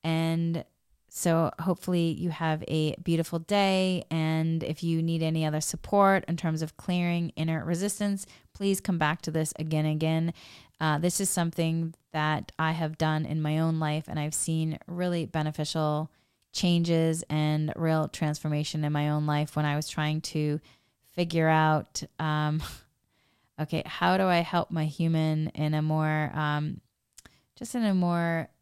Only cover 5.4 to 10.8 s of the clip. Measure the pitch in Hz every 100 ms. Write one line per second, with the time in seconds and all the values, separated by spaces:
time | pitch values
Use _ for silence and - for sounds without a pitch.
5.4 | 156 151 151 160 - 202 196 196 - 170
6.4 | 165 160 156 - - 180 175 170 170 -
7.4 | 160 160 - 170 202 - 208 196 - -
8.4 | _ - 196 190 - 175 151 165 - 156
9.4 | 156 - 160 156 156 156 160 160 165 -
10.4 | - - - _